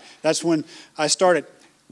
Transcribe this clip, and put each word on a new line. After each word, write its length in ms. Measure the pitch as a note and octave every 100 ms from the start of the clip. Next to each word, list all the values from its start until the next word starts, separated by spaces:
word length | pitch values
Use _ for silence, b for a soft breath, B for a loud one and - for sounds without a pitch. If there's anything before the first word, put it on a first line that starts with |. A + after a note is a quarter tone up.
| B B
That's 200 | D#3 D#3+
when 220 | E3 D#3+ C#3+ B B -
I 80 | D3+
started 400 | - F#3 E3 C#3 - _ _ -